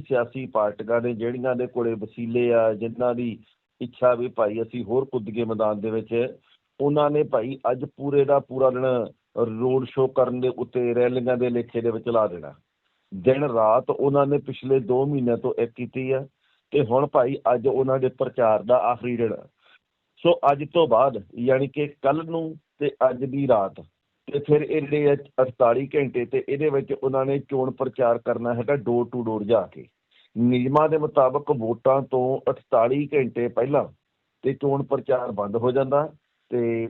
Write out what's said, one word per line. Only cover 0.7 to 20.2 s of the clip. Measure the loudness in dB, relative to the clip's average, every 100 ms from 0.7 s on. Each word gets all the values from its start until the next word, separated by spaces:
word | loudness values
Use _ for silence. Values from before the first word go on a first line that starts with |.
| -2 -2 -2
ਨੇ, | 0
ਜਿਹੜੀਆਂ | -4 -4 -4 -4 -2
ਦੇ | -4
ਕੋਲੇ | -2 -2
ਵਸੀਲੇ | -4 -8 -10 -4 0 2
ਆ, | 4 2
ਜਿਨ੍ਹਾਂ | 0 -6 -2 -2 -2
ਦੀ | -4 -8 _ _ _ _
ਇੱਛਾ | -14 0 2 2
ਵੀ | -2
ਭਾਈ | -2 -2 -2
ਅਸੀਂ | -6 -8
ਹੋਰ | -2 -2 -2
ਕੁੱਦੀਏ | -6 -6 -6
ਮੈਦਾਨ | -4 -2 -2 -2
ਦੇ | -4
ਵਿੱਚ, | -4 -4 -2 -4 -6 _ _ _ -4
ਉਹਨਾਂ | 0 2 2
ਨੇ | 2
ਭਾਈ | 0 -2 -2 -4 -4
ਅੱਜ | -4 -6
ਪੂਰੇ | -8 0 2 4
ਦਾ | 2
ਪੂਰਾ | 0 0 2
ਦਿਨ | 2 0 0 -4 -10 _ -4 -4 -2
ਰੋਡ | 0 0 -2
ਸ਼ੋਅ | 0 0 2
ਕਰਨ | 0 0
ਦੇ | -4 -4
ਉੱਤੇ, | -6 -2 0 2
ਰੈਲੀਆਂ | 2 0 0 0
ਦੇ | 0
ਲੇਖੇ | -2 -4 -2
ਦੇ | -2
ਵਿੱਚ | -2 0
ਲਾ | 0 0
ਦੇਣਾ। | -4 -14 -18 _ _ _ _ _
ਦਿਨ | -2 2 2
ਰਾਤ | 0 2 4 4 2
ਉਹਨਾਂ | 0 2 2 2
ਨੇ | 0
ਪਿਛਲੇ | -4 -10 0 0
ਦੋ | 2 0 0
ਮਹੀਨਿਆਂ | 0 0 -2
ਤੋਂ | -2 -2
ਇੱਕ | -4 -6
ਕੀਤੀ | -10 -8 -4
ਆ | -4 -4 _ _ _ _
ਤੇ | -2 2
ਹੁਣ | 2 2
ਭਾਈ | 2 2 0 0
ਅੱਜ | 2 2
ਉਹਨਾਂ | 0 0 0
ਦੇ | 0
ਪ੍ਰਚਾਰ | -2 -4 2 2 2
ਦਾ | 4 2 2
ਆਖਰੀ | -2 -4 -2
ਦਿਨ | -2
ਆ। | -4 -12 _ _ _ _ _ _ _